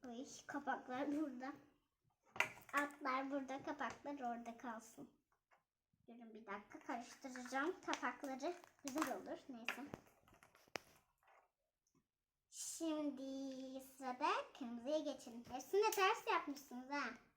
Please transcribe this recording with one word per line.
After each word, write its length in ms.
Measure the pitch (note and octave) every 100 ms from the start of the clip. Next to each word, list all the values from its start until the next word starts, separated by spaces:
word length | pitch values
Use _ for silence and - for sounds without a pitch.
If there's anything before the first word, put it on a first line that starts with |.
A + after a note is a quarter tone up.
Uy, 220 | B3 A#3 C#4 - -
kapaklar 680 | C#4+ - - - B3+ D4 C#4+
burada. 360 | D4+ B3 C4 D4 - _ _ _ _ _ _ - - - -
Atlar 580 | C#4 D4 - C#4 C4+ C4+
burada, 320 | C#4 C4 C4+
kapaklar 520 | D#4 D4 A#3 - C#4
orada 440 | C#4+ A#3+ A#3 A#3 A#3
kalsın. 520 | B3 C3+ - - - _ _ _ _ - _ _ _ _ -
Durun 260 | A#3+ A3+
bir 120 | A3 B3+
dakika, 320 | D4+ - D#4 -
karıştıracağım. 880 | B3 B3 - C4+ B3+ B3 C4 D4+ F#4+ -
Kapakları 720 | - B3+ - C#4 C4 D4 F4 - -
güzel 320 | C#4 C4+ C#4 G3
olur. 220 | - E4 -
Neyse. 360 | A#3+ A#3 - C#4+ - - _ - - - - - - - - _ _ - - _ _ _ _ _ _ _ _ _ _ _
Şimdi 1300 | - - - E4 D4+ D4 B3+ C4+ C4+ C4+ C4 C4 C4 C4 -
sırada 320 | C4 B3+ D#4 A#4 C#5 -
kırmızıya 400 | A#3+ A#3+ A#3+ D#4
geçelim. 460 | D4 B3+ - A#3 -
Hepsini 320 | B3 - G4
de 80 | A4
ters 360 | G4+ F#4+ A4+ -
yapmışsınız 640 | F4 E4 C#4 - B3 B3+
ha. 200 | C#4+ B3 A#3+ -